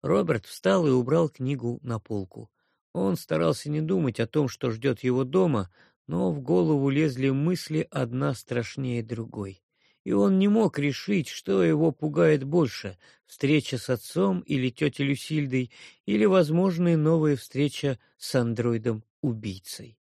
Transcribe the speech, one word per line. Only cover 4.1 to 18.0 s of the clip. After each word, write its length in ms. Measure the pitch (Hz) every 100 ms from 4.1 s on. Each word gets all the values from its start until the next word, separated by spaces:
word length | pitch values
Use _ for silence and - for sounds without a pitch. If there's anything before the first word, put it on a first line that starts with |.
| 110
о 80 | 113
том, 200 | 151 135
что 220 | - 127
ждёт 300 | 113 135 123
его 240 | 127 123
дома, 480 | 127 170 180 120 95 _ _ _ -
но 240 | 165 185
в 100 | 147
голову 480 | 127 180 165 147 139
лезли 400 | 135 156 123 135
мысли 580 | 135 156 180 - 156 -
одна 440 | 151 123 123 143 127
страшнее 680 | - 120 113 - 127 120
другой. 640 | 110 117 113 - 98 95 _ _ _ _
И 80 | -
он 260 | 196 202 190
не 100 | 202
мог 300 | 214 202 -
решить, 500 | 143 131 - 202 -
что 360 | - - 196
его 280 | 175 151 160
пугает 520 | - 156 147 165 151
больше: 540 | 135 170 139 - 98 95 _ _ _
встреча 520 | - 139 151 - 123
с 120 | -
отцом 520 | 123 - - 196 180
или 280 | - 139 127
тётей 360 | - 147 - 139
Люсильдой, 680 | 139 - 156 139 127 123 - - _ -
или 200 | 208 214
возможная 720 | 185 156 165 190 170 175 165
новая 380 | 151 165 156 139
встреча 640 | - 131 143 - 143 123